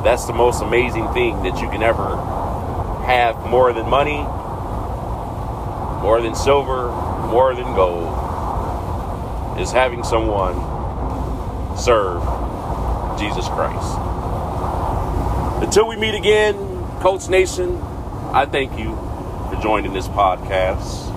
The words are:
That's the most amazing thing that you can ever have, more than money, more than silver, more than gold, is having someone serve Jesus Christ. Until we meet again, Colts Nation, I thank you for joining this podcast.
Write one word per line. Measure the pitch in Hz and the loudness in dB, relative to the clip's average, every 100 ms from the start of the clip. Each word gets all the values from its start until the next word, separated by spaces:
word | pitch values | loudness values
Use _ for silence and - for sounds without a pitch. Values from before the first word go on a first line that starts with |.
That's | 101 120 - | 4 2 0
the | |
most | 117 120 - | 4 4 4
amazing | 101 117 120 113 107 | 2 2 2 0 0
thing | 120 120 104 | 2 2 0
that | 92 - | -2 -2
you | 110 | -4
can | 101 | 2
ever | 113 110 95 - - - - - - - - - - | 2 2 0 -2 -2 -4 -2 -4 -4 -4 -4 -4 2
have, | 123 120 110 - | 4 4 0 2
more | 127 127 | 6 6
than | 117 110 | 4 2
money, | 127 147 147 - - - - - - - - - - - - - - - - - - | 2 2 0 -4 -4 -6 -6 -4 -4 -4 -4 -4 -4 -6 -6 -6 -4 -6 -4 -4 -2
more | 98 113 | 2 2
than | 117 110 | 2 0
silver, | 139 139 135 131 120 113 - - - | 4 4 2 -2 -2 -4 -4 -4 2
more | 117 131 123 | 4 4 2
than | 123 | -2
gold, | 98 92 87 82 - - - - - - - - - - - - - - - | 2 2 2 -2 -4 -4 -4 -4 -2 -4 -4 -4 -6 -6 -6 -6 -6 -4 -4
is | 95 | 0
having | 120 127 120 | 4 4 2
someone | - 113 113 101 92 90 - - - - - - - - - - - - | 0 2 2 2 2 0 -4 -4 -4 -4 -4 -2 -4 -4 -6 -6 -6 -2
serve | 120 113 95 87 - - - - - - - - - - | 4 4 4 0 -2 -2 -4 -6 -6 -4 -2 -2 -2 -4
Jesus | 104 87 - | -2 -2 -2
Christ. | - 78 - - - - - - - - - - - - - - - - - - - | -2 -2 -2 -4 -4 -4 -4 -4 -4 -4 -4 -2 -2 -2 -2 -2 -2 0 0 -2 -2
Until | - 196 226 | 2 4 2
we | 214 | 0
meet | 220 | -2
again, | 196 208 214 214 202 196 - - - | 2 4 6 4 2 -4 -6 -6 0
Colts | 185 190 - | 2 2 2
Nation, | 185 185 - 180 - - - - - - | 4 4 0 -2 -2 -6 -8 -8 -8 0
I | - | 2
thank | 139 151 131 - | 2 0 -2 -2
you | 110 - - - - - - | -4 -4 -6 -6 -6 -6 -4
for | - | -2
joining | 107 107 98 | 2 2 0
this | 95 - | -2 -2
podcast. | 95 98 92 - 95 92 101 - - - | 4 4 2 0 2 2 0 -4 -6 -6